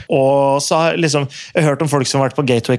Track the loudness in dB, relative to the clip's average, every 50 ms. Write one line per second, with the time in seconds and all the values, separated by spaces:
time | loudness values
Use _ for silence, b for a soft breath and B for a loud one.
0 | B B 0 2 2 2 2 2 2 0 0 -2 -2 -2 0 0 0 0 0 0
1 | 0 0 0 -2 -2 -4 B B B B B 0 2 2 0 0 -2 -2 0 0
2 | 0 0 0 0 0 0 0 -2 0 2 0 0 2 0 -2